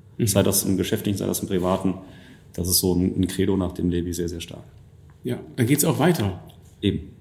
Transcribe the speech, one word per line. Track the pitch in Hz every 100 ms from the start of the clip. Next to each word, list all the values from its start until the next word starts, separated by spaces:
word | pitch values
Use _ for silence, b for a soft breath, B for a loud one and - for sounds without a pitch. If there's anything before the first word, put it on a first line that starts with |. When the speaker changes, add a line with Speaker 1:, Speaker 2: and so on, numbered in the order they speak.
| - -
Speaker 1:
Mhm. | 117
Speaker 2:
Sei | 101
das | 98 95
im | 98 92
geschäftlichen, | 90 107 - 98
sei | 98
das | 95
im | 104
privaten. | 95 90 95 95 90 B B B B B
Das | - 90
ist | 92
so | 92 90
ein, | 90 -
ein | 87
Credo, | - 98 98
nach | 87
dem | - 90
lebe | 87 87
ich | 87
sehr, | 85
sehr | 85
stark. | - - - - - - - -
Speaker 1:
Ja, | 123 120 - -
dann | 113
geht's | 143 170
auch | 120
weiter. | 160 165 98 90 - - - -
Speaker 2:
Eben. | 101 78 - -